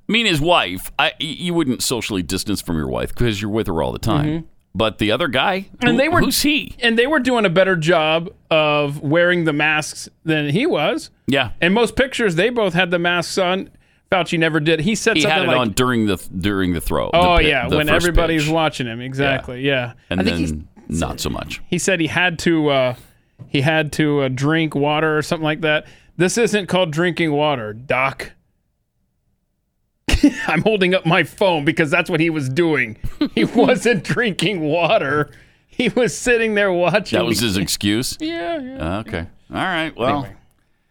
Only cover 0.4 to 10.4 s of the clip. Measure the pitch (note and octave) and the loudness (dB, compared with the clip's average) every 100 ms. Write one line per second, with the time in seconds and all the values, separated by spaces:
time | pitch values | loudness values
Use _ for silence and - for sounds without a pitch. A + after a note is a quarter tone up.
0.4 | D#3 E3+ G2+ F#2 - - D#3 - D#3 - | 2 2 0 -6 -10 -4 -4 -4 -10 -8
1.4 | F3 E3+ D3 A#2 - A#2+ - G2 E2 F#2 | -4 -2 -2 -2 -2 -4 -4 -4 -4 -4
2.4 | - F#2+ - E2 C#2 A#1+ B1+ - A#2+ G2+ | -4 -6 -4 -4 -4 -4 -4 0 0 0
3.4 | G#2+ A2 G2+ D#2+ C2+ A#1 - G#2+ D3+ D#3+ | -4 -4 -2 -2 -2 -2 -2 0 0 -4
4.4 | D#3+ _ _ F#2 - - - A#2+ E3 B2 | -8 _ _ -2 -2 0 -2 0 0 0
5.4 | E3+ F#3+ G3 - A#3+ A#3+ D4 E4+ - - | 0 -2 -6 -2 0 2 2 2 2 0
6.4 | D4 D4 - - A#3+ A3+ B3 D#4 B3+ B3 | 0 0 -2 -2 0 2 2 2 2 2
7.4 | G3+ E3+ F#3+ F#3 D#3 F3 D#3 D#3+ E3+ - | 2 4 2 2 2 2 2 0 -4 -12
8.4 | - D#3+ D3+ D3 D3 C#3+ C#3+ E3 F3 F3 | 0 2 2 2 0 -4 0 2 4 2
9.4 | D#3+ D3 D3+ D3+ D3 - - _ - D#3 | 2 2 0 0 -4 -10 -16 _ -2 -2